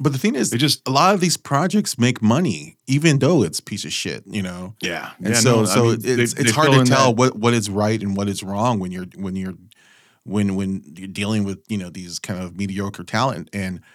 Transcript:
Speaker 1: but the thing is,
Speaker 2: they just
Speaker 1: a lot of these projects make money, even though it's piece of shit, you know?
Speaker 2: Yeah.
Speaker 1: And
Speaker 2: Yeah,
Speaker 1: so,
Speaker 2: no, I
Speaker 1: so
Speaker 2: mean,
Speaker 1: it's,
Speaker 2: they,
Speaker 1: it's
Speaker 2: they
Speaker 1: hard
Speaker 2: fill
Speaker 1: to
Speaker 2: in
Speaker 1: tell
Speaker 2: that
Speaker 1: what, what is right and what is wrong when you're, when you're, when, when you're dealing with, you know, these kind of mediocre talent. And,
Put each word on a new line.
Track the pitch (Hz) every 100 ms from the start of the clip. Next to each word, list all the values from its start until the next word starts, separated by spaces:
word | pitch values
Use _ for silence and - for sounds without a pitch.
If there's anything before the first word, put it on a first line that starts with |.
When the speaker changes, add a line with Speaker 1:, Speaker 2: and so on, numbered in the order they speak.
Speaker 1:
but | 143
the | 135
thing | 208
is, | 262 160
Speaker 2:
they | 117
just | 151 - -
Speaker 1:
a |
lot | 135 175
of | 202
these | 175 -
projects | - 139 180 208 208 -
make | 123 113
money, | 107 127 180 80 73 - -
even | 135 165 135
though | 131 175
it's | 87 -
piece | - 101
of | 76
shit, | - - 65 -
you | 104
know? | 92 90 90 110
Speaker 2:
Yeah. | - 82 - -
Speaker 1:
And | 95
Speaker 2:
Yeah, |
Speaker 1:
so, | 117 120
Speaker 2:
no, | 117
I | 104
Speaker 1:
so | 123
Speaker 2:
mean, | 117
Speaker 1:
it's, | 113
Speaker 2:
they, | 120 123
Speaker 1:
it's | 120
Speaker 2:
they | - 127
Speaker 1:
hard | 113 151
Speaker 2:
fill |
Speaker 1:
to | 135
Speaker 2:
in | 127
Speaker 1:
tell | 131 131
Speaker 2:
that | 113
Speaker 1:
what, | 127 110
what | 117
is | 120 104
right | 98 104 113
and | 101 98
what | 101
is | 90
wrong | 95 98 120 110
when | 92
you're, | 92 92
when | - 98 95
you're, | 92 87 92 _ _ _ _ _
when, | - 101 101 95
when | 98 95 - 80
you're | 95
dealing | 95 101 107
with, | 98 95 -
you | 107
know, | 90
these | 85 87 82
kind | - 92
of | 90 82
mediocre | 98 95 98 -
talent. | 87 110 131 85 -
And, | 101 95 87 -